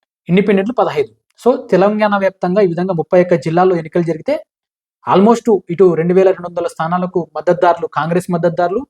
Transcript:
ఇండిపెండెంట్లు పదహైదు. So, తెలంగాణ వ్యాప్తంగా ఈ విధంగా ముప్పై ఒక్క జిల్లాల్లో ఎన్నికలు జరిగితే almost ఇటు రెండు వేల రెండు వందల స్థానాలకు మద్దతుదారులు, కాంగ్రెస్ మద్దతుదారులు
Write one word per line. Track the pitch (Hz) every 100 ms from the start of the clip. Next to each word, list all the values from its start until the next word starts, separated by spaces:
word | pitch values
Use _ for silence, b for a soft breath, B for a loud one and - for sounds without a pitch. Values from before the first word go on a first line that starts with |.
| _ _ -
ఇండిపెండెంట్లు | 180 202 196 196
పదహైదు. | 247 180 147 135 _ _ _ -
So, | 277 -
తెలంగాణ | 180 196 214 214 202
వ్యాప్తంగా | 190 - 180 185
ఈ | 190
విధంగా | 165 180
ముప్పై | 175 147 185
ఒక్క | 180
జిల్లాల్లో | 170 165 165 185 175
ఎన్నికలు | 160 180
జరిగితే | 170 160 208 302 - _ _ _ _ _ -
almost | 160 208 233 240 196 -
ఇటు | 170 185
రెండు | 160 170
వేల | 180 190
రెండు | 185 175
వందల | 175 170
స్థానాలకు | - 165 180 185 185 160 151
మద్దతుదారులు, | 160 175 180 170 165
కాంగ్రెస్ | - 156 175 180
మద్దతుదారులు | 175 175 165 175 202 285